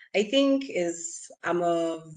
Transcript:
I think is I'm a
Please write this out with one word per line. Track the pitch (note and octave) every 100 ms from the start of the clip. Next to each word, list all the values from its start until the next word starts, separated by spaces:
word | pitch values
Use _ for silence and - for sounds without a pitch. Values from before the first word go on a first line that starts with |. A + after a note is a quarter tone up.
| - G3
I |
think | G#3+ C4+ C#4 C4+ -
is | F3+ E3+ E3+ - - - -
I'm | E3+ F3
a | F3 E3+ E3 D#3+ D#3+